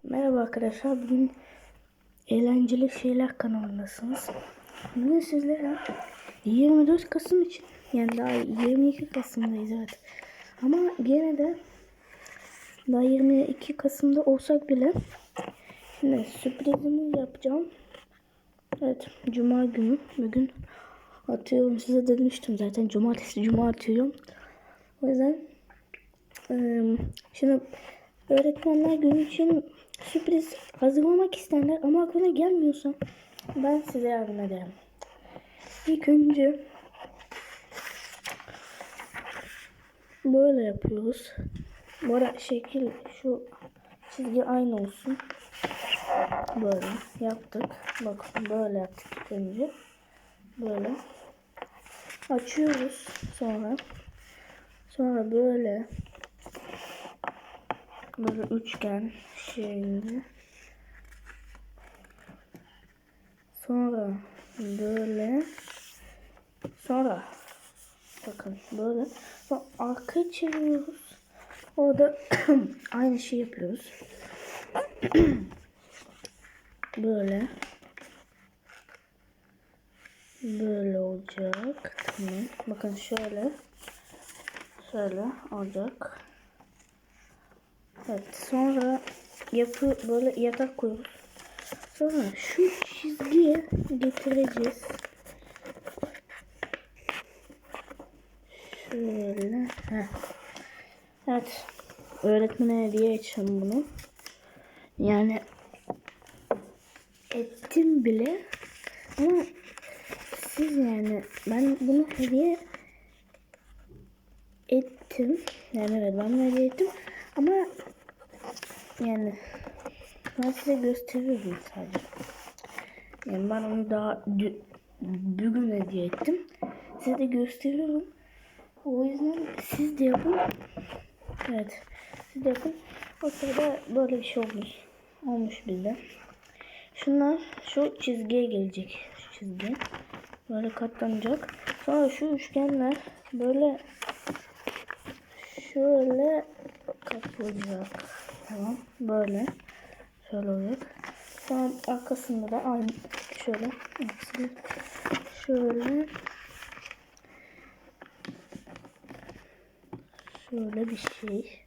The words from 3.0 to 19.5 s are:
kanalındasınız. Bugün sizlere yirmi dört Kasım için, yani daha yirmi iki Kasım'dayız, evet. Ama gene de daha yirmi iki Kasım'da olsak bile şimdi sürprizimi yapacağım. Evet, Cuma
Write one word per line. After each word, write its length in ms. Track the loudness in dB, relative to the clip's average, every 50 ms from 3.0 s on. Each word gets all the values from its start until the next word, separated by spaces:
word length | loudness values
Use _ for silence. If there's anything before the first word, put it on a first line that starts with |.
| 0 2 4 4 2 2 0 -4
kanalındasınız. 920 | -4 -2 -2 -2 -4 -4 -6 -6 -8 -8 -10 -8 -6 -6 -6 -6 -6 -8 -10 -10 -12 -14 -20 -20 -20 -20 -18 -14 -14 -6 -4
Bugün 240 | 0 4 4 4 4
sizlere 580 | 4 2 0 0 2 2 0 0 0 -2 -4 -4 -6 -8 -8 -8 -10 -14 -14 -18 -18 -20 -20 -6 _
yirmi 420 | 2 6 8 8 10 10 10 10
dört 240 | 8 8 4 4 0
Kasım 320 | -4 -4 2 4 4 4
için, 220 | 4 4 -2 -12 -18 -20 -20 -20 -10 -2
yani 260 | 0 2 2 2 0 0
daha 120 | 0 0
yirmi 580 | 2 0 0 0 0 2 4 4 6 8 6 6
iki 180 | 4 2 -6
Kasım'dayız, 680 | -6 -4 -6 -6 -4 -4 -2 0 0 0 -2 -4 -4
evet. 260 | -4 -6 -6 -8 -12 -20 _ -20 -20 -18 -18 -20 -20 -20 -20 -20 -10 -2
Ama 160 | 2 4 4 6 4 2 2 0
gene 360 | 2 4 6 6 6 4 2 2
de 200 | 2 2 0 -4 -8 -20 -20 -20 -20 _ _ _ _ -20 -20 -20 -20 -20 -20 -20 -20 -20 -20 -20 -20 -20 -20 -10 -2 2
daha 140 | 4 4
yirmi 400 | 6 6 6 6 8 8 8 6
iki 340 | 6 4 0 -6 -6 -10 -10
Kasım'da 460 | -2 0 -2 0 4 4 4 6 6
olsak 460 | 6 6 4 4 6 4 4 4 6 4
bile 240 | 4 4 6 4 4 2 -2 -6 -14 -20 -20 _ _ -10 -10 -10 -12 -16 -20 -20 -20 -20 -20 -20 -8 0
şimdi 240 | 2 2 4 2 0
sürprizimi 960 | -4 -8 -6 -6 -6 -4 0 2 2 2 2 2 0 0 0 0 0 0 0
yapacağım. 500 | -2 -4 -8 -4 -2 0 0 0 -2 -4 -8 -20 -20 -20 -20 -20 -20 _ _ _ _ _ _ _ _ _ _ _ _ _ -6 -2
Evet, 240 | 0 -2 -2 -2 -6 -18 -18 -6 -6 -4
Cuma 340 | 0 2 4 4